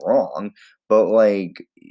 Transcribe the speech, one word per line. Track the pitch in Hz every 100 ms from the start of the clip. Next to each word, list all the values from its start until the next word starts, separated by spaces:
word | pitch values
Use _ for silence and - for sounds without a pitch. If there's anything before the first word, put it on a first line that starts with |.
| 80
wrong, | 127 - 73 101 - _ _ -
but, | 107 92
like, | 110 107 101 87 - - _ 50